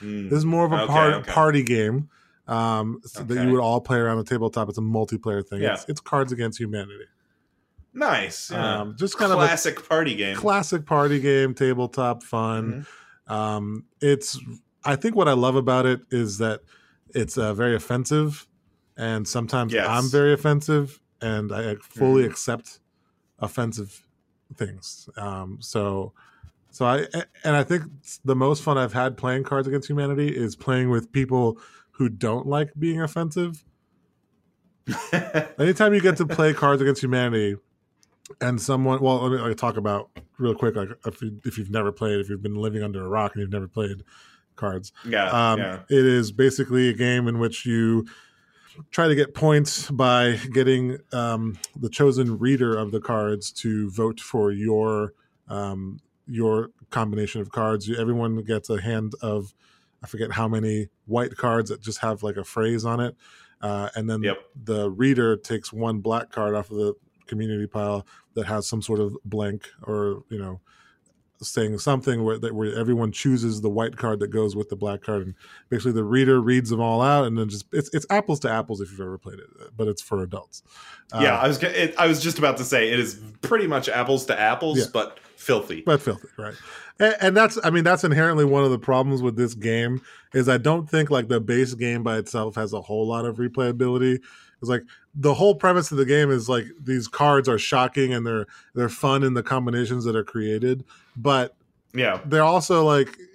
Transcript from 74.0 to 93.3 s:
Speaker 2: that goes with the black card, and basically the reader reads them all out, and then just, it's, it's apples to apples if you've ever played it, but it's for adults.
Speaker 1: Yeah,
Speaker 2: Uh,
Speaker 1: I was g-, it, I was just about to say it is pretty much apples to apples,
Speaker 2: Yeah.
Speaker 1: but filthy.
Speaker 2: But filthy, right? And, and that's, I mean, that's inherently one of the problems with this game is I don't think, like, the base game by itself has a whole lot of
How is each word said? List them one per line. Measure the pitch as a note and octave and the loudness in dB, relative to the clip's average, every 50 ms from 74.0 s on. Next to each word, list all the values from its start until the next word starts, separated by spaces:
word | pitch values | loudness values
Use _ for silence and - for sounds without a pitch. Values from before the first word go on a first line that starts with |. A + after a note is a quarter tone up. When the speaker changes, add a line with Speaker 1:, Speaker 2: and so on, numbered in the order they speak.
| B2 A2+ G#2+ G2+ | -4 -2 -2 -2
Speaker 2:
that | G#2 | -4
goes | G2+ G#2 A2 A2 G2+ F#2+ | -2 -2 0 0 0 -2
with | G#2 G#2 - | -4 -6 -6
the | G#2 | -6
black | G2 G#2 G2+ G2+ G2 | -6 -6 -6 -6 -6
card, | - A2 G#2+ G2+ F2+ | -6 -4 -4 -4 -4
and | F#2 F#2+ _ - - - - _ - | -6 -12 _ -20 -20 -20 -14 _ -4
basically | B2 G#2+ B2 B2+ A2+ | -4 0 0 0 0
the | A2+ G#2 | 0 0
reader | G2+ B2 C3 C3+ C3 C3 B2+ | 2 4 4 6 6 6 6
reads | A2 B2 B2+ B2+ B2 A2 | 6 4 2 2 2 0
them | A#2 A2 | 0 0
all | A#2 A2+ A2+ A#2 | 0 2 2 2
out, | B2+ C#3+ D3 C#3+ C3 | 4 4 4 4 2
and | A#2 A2+ | 2 0
then | A2+ A2 G#2 | -2 -2 -4
just, | G2+ G2+ - - | -6 -10 -10 -4
it's, | - D#3 D3 - - | -4 -4 -2 -2 -4
it's | D3 - - | -4 -2 0
apples | G3+ G#3 G#3 F#3 D3+ C#3+ | 0 0 2 0 -2 -2
to | - A2+ | -2 -2
apples | A2+ A2+ - - G#2+ G2 | 0 -2 -2 -4 -6 -8
if | G2+ F#2 | -8 -10
you've | G2 F#2+ | -10 -12
ever | F#2+ F#2 F#2+ | -10 -10 -10
played | - - F#2+ - - | -12 -14 -16 -18 -18
it, | - - _ - - - A2+ | -20 -20 _ -20 -20 -12 -6
but | A2 A2 | -4 -2
it's | G#2+ G2+ - | -2 -4 -4
for | - - G#2 F#2+ | -6 -4 -4 -4
adults. | F#2 F2+ G2+ F#2+ - _ - - _ _ - - - - - - _ - A2+ A2+ | -4 -4 -8 -10 -12 _ -20 -20 _ _ -20 -20 -20 -20 -20 -20 _ -6 0 2
Speaker 1:
Yeah, | C#3+ C3 A#2+ | 4 4 4
Speaker 2:
Uh, | A#2 | 4
Speaker 1:
I | C3 | 2
was | D3 C#3+ | 0 0
g-, | - F3+ | 0 -2
it, | F3 - F3+ E3 D#3+ - | -2 0 0 0 0 2
I | - E3+ | 2 4
was | E3 D#3 C3+ | 4 4 2
just | D3+ E3+ E3 | 0 -2 -2
about | D3 D3+ C#3 B2 | 2 2 2 2
to | C3 B2 | 0 -2
say | - C#3 A#2+ A2 A2+ | 0 2 2 2 2
it | A#2+ B2 | 2 0
is | A2+ - - - - - - - | 0 -2 -4 -12 -16 -20 -16 -8
pretty | - - A#3 G#3+ G3 | -2 0 0 2 2
much | D#3+ C#3+ B2+ - A2+ | 0 0 -2 -2 0
apples | A2+ B2 A#2+ C3+ C3+ B2+ C3 | 0 0 2 2 0 0 2
to | - G2 G2 | 0 0 2
apples, | G#2+ A2 B2 - E3+ D#3 D3 B2+ | 4 2 2 2 0 0 2 0
Speaker 2:
Yeah. | G#2+ - - | 0 0 0
Speaker 1:
but | A2 G2+ - - - - - _ | -2 -2 -4 -8 -18 -20 -20 _
filthy. | - - - A#2+ G#2 G#2 - E2 D#2+ E2 | -6 0 2 2 2 0 -4 -8 -4 2
Speaker 2:
But | F3 D3 C#3+ | 2 2 2
filthy, | - B2 F#2+ - - - - | 2 -2 -6 -6 -8 -18 -14
right? | - G#2+ G#2 G#2+ - - - - - - - - - | -12 -12 -12 -12 -14 -18 -20 -20 -20 -20 -10 -2 2
And, | G#3 A3 G#3+ G#3 | 2 2 4 4
and | F#3+ F#3+ F#3+ | 2 4 6
that's, | G#3+ A3 G#3+ A3+ A3+ - | 6 6 4 4 0 0
I | E3 | 2
mean, | E3+ E3+ E3 | 2 4 4
that's | F3 F#3 - - | 4 4 4 4
inherently | E3 C#3 D#3 D#3+ E3+ D#3+ D3+ D3 | 2 4 4 4 4 4 4 4
one | C#3 C#3 C#3 C#3 | 4 6 4 4
of | C3 | 4
the | B2+ G#2+ | 2 0
problems | - C3+ C3 C3 C3+ C#3 C3+ B2+ B2+ | 2 2 2 2 2 2 0 0 0
with | B2 A2 | -2 0
this | A#2 B2 A#2 A#2 | 0 -2 -2 -2
game | G#2 G#2 A2+ A2+ A#2 A#2 A#2+ B2+ B2+ - - - - _ _ - | -4 -4 -2 0 0 0 -2 -4 -6 -8 -12 -20 -20 _ _ 0
is | C3 A#2+ | 2 4
I | C3 B2+ | 4 4
don't | B2 A2 D3 D#3+ E3+ D#3 - | 4 4 2 2 0 0 0
think, | D#3+ D#3 D3 D3 | 0 2 2 2
like, | C#3+ B2+ A2+ | 2 0 2
the | A#2 A#2+ A2 | 0 0 0
base | G#2+ A2+ A#2+ B2+ C3 A#2+ B2 | 0 2 2 2 2 0 -2
game | A2 B2 A#2+ A#2+ A#2 A#2 | -4 -4 -2 -2 -2 -2
by | A#2 A2 | -2 -2
itself | A2 G#2 - - A2+ G#2+ A2 G#2 | -2 -4 -4 -4 -4 -4 -4 -4
has | A2+ A2 G2+ | -6 -6 -4
a | G#2+ G2 | -6 -8
whole | F#2 - G#2+ A2 A2 | -6 -4 -4 -2 -2
lot | A2+ A#2 A#2 A#2 | -2 -2 -4 -4
of | A#2 | -4